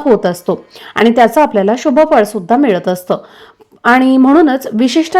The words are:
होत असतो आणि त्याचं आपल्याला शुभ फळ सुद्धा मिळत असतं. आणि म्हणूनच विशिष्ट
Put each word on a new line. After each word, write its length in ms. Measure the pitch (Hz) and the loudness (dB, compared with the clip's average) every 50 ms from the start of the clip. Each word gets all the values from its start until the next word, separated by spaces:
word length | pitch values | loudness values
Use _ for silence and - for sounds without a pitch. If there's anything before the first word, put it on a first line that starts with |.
| 294 | 2
होत 220 | 294 233 190 - | 2 0 0 0
असतो 340 | 185 175 175 - - 180 - - _ - - - - - | -4 -6 -4 -6 -6 -6 -6 -8 _ -20 -20 -20 -14 -6
आणि 140 | - 208 233 | -2 0 0
त्याचं 300 | 233 240 240 220 220 302 | 2 2 2 2 2 0
आपल्याला 340 | 302 285 - 208 190 202 220 240 | 0 0 0 -2 -2 -2 -2 -2
शुभ 220 | - 311 254 294 311 311 | -2 -2 0 2 2 2
फळ 120 | 320 254 214 | 2 0 0
सुद्धा 340 | - - 220 180 165 226 | -2 -4 -10 -4 -2 -2
मिळत 320 | 254 294 262 190 175 170 190 | 0 0 0 0 -2 -2 -4
असतं. 280 | 180 180 - - 196 147 - - - - - - _ _ _ _ _ _ - | -6 -6 -6 -6 -6 -6 -8 -14 -20 -20 -20 -20 _ _ _ _ _ _ -2
आणि 320 | 240 240 262 262 262 262 | 0 2 2 2 2 2
म्हणूनच 500 | 262 262 262 277 320 349 294 254 269 262 - 226 | 2 4 4 4 4 4 2 0 -2 -6 -6 -4
विशिष्ट 440 | 214 254 254 - 330 320 320 - 381 | -2 -2 0 0 -2 -2 0 -2 -2